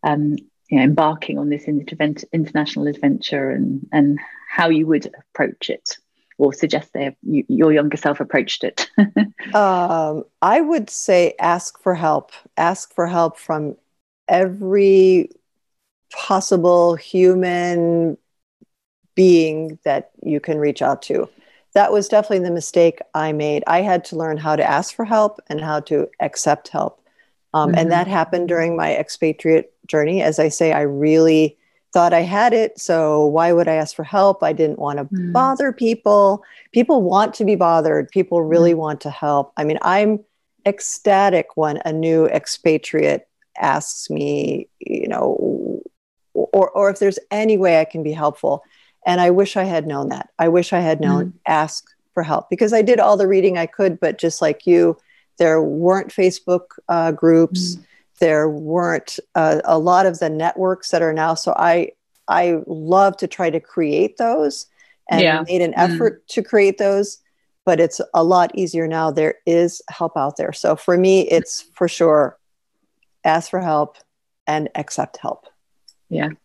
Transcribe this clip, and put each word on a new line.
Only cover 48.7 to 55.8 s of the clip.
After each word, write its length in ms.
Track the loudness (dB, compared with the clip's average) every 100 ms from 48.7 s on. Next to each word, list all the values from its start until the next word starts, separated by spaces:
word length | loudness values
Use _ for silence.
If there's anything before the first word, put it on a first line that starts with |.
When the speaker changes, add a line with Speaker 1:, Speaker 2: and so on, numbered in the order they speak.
| _ _ _ -2
Speaker 2:
And 140 | 2
I 100 | 4
wish 260 | 4 2 0
I 80 |
had 220 | -2 -2 -4
known 220 | -6 -6
that. 220 | -8 -12 -2
I 100 | 2
wish 240 | 2 2
I 80 | -2
had 200 | 0 0
known, 260 | 0 0 -2
Speaker 1:
Mm. 60 | -8 -2
Speaker 2:
ask 380 | -2 -2 -6 _ _ _
for 100 | -8
help, 240 | -2 -4 -4
because 220 | -2 2
I 100 | 2
did 160 | 2 4
all 180 | 4 4
the 120 | 4
reading 280 | 4 2 0
I 80 | -6
could, 340 | -2 -2 0
but 180 | -4 -2
just 220 | -4 -2
like 240 | -2 -2 2
you, 300 | 4 4 0 _ _ _ _
there 220 | 2 2
weren't 460 | 0 0